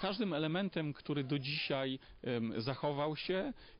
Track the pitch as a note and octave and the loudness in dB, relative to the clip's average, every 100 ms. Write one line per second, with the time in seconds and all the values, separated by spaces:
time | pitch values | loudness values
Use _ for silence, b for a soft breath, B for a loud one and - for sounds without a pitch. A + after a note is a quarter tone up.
0 | G3 G3+ G#3 D3+ D#3 E3+ G3 F3 D3+ C#3 | -2 0 0 2 2 2 0 0 -2 -2
1 | - D3 C3 C#3+ C3 D3+ - C#3 C3+ C3 | -2 0 2 0 0 -2 0 0 0 -2
2 | B B - A#2+ A2+ A2 A2+ C3 D3 C#3+ | B B -2 2 2 0 0 0 0 2
3 | D3 D3+ - F#3 A#3+ - B B | 0 0 0 0 0 -4 B B